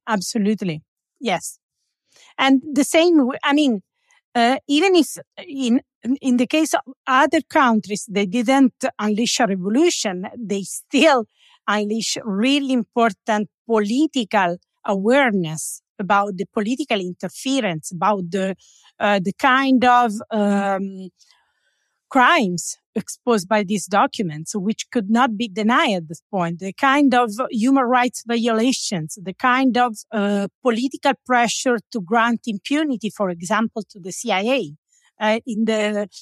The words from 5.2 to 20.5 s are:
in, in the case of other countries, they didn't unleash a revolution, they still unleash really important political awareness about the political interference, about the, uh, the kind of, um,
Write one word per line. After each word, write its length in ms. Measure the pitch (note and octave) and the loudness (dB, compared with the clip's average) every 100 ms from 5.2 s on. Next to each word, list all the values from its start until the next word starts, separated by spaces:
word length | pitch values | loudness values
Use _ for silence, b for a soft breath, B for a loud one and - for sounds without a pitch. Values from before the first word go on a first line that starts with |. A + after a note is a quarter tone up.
| - - | -16 -20
in, 420 | F4+ C4+ B3+ A#3+ - _ A3+ C#4 | -14 -4 0 0 -2 _ -6 -4
in 180 | C4+ B3 | 0 2
the 80 | B3 | 2
case 260 | D#4 D#4+ | 2 2
of 60 | E4 - C4+ - | 0 -4 -12 0
other 340 | C4 D4+ D#4+ - | 2 4 2 0
countries, 560 | D#4+ C4 A3 F#3 G#3 - | 2 4 2 0 -8 -6
they 160 | G3+ G3+ | -4 -2
didn't 480 | G#3+ A#3 C4+ C4 - - - | 0 2 4 4 2 -6 -4
unleash 400 | G#3+ G#3 A#3+ - | -2 0 -2 0
a 80 | A3+ | 0
revolution, 800 | F#3+ F#3 A3+ F4 - G#3+ F3+ F#3+ - | 0 0 2 2 0 -4 -6 -10 -12
they 260 | G#3+ G3 | -6 -6
still 640 | F#3+ - - C#4 D#4 C4+ A3 b b b - | -6 -12 -4 2 4 4 0 b b b -4
unleash 500 | G#3 G#3 A3+ G3+ - | -2 -2 -4 -4 -6
really 480 | A3+ G3 B3 C#4+ C#4 | -6 -2 0 0 0
important 760 | C4 A3 - A#3 F#3+ - G#3+ G#3 _ | -2 -2 0 0 -2 -4 -4 -4 _
political 920 | - A3+ G3+ B3 D#4 C4+ G#3+ G#3+ F3+ F3+ _ _ | -2 0 0 0 0 -2 -2 0 0 -2 _ _
awareness 1000 | - G3 G3 C4 C4+ G3+ E3 D#3 - - _ - | -4 -2 2 4 4 0 -2 -6 -10 -12 _ -10
about 360 | F#3 G3+ G3+ F3+ | 0 2 0 -4
the 100 | F#3+ | -6
political 460 | - G#3 C4 D4+ G#3+ | -4 -2 -4 -2 -4
interference, 920 | F3+ F3 F#3 - C4+ C4+ G#3+ D#3+ - | -4 -8 -10 -8 -4 -2 -2 -4 -8
about 360 | F3 F#3+ G#3 F3 | -2 0 0 -2
the, 280 | F#3+ F#3+ F#3+ b b b _ | -4 -4 -6 b b b _
uh, 220 | G#3 G3+ | 0 2
the 100 | F#3 | 0
kind 500 | - C#4 B3+ C4+ C4 | 0 2 4 4 4
of, 300 | B3 B3 A#3+ G#3 - | 6 4 4 -2 -4
um, 760 | A3 G#3 | -2 2